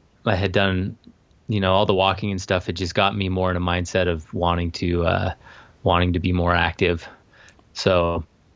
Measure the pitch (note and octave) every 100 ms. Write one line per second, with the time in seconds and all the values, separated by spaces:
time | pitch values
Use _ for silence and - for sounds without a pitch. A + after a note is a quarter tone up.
0 | _ _ A2+ F#2 F#2+ G2+ G2 F#2 G2 -
1 | - _ _ _ - G#2+ F#2+ F#2+ G#2+ F#2+
2 | F#2+ F#2+ G#2+ F#2 - F#2 - E2+ F2+ -
3 | G2 G2 F#2+ F#2 F#2 F2+ F2+ F2+ F2 F#2
4 | F2 E2 - - F2 F2 E2+ - F2 F2
5 | E2+ F#2 F#2+ - - - - _ F#2 F2
6 | F2+ F2 F2+ F2+ E2+ F2 E2+ - F2 E2+
7 | - - _ _ - _ _ - G2 F2+
8 | E2+ E2+ D#2+ _ _